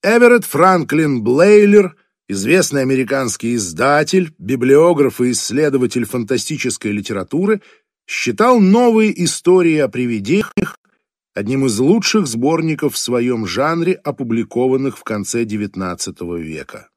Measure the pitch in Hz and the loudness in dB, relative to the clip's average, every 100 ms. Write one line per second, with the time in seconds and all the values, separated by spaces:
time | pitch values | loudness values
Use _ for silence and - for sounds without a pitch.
0 | 190 233 240 240 - 143 185 180 139 147 | 2 4 6 4 0 0 2 2 0 0
1 | 151 127 110 131 190 208 208 208 190 _ | 0 -2 0 2 6 6 8 6 4 _
2 | _ _ _ 98 104 180 - 139 131 131 | _ _ _ -6 0 0 2 -2 0 -2
3 | 123 135 127 - 117 120 95 80 131 147 | -2 -4 -4 -6 -4 -4 -6 -2 0 2
4 | 151 190 165 _ 110 127 127 139 170 165 | 2 0 0 _ -6 -2 4 6 6 4
5 | 135 - 123 113 - 123 151 135 123 127 | 0 0 -2 -2 -4 -2 0 0 -2 -2
6 | 113 127 110 127 - 156 127 - 110 104 | -4 -6 -4 -4 -4 -6 -6 -6 -6 -6
7 | 101 101 90 143 202 214 _ _ _ _ | -6 -8 -6 -4 0 -2 _ _ _ _
8 | _ - 127 - 233 247 185 226 247 220 | _ -6 -6 0 2 4 6 6 4 4
9 | 214 180 170 - - 185 170 156 131 123 | 2 0 -4 -2 2 4 4 0 -2 -2
10 | 123 113 101 185 214 - - - _ _ | -4 -4 -2 -2 -2 -6 -6 -12 _ _
11 | _ _ _ - 104 135 135 104 135 220 | _ _ _ -10 -4 -2 -2 0 2 2
12 | - 214 156 113 135 160 160 151 147 - | 2 0 -2 -2 -2 0 -2 -2 -4 -4
13 | - 123 123 120 101 90 147 165 170 185 | -4 -2 -2 -2 -4 -4 -2 -2 -2 -2
14 | 147 - 123 113 104 117 131 131 135 - | -6 -8 -4 -4 -4 -2 0 0 -4 -8
15 | - 107 95 120 113 107 104 95 92 87 | -10 -8 -6 -6 -4 -6 -8 -8 -10 -8
16 | - 85 87 85 80 78 65 - _ | -12 -12 -10 -10 -10 -14 -14 -18 _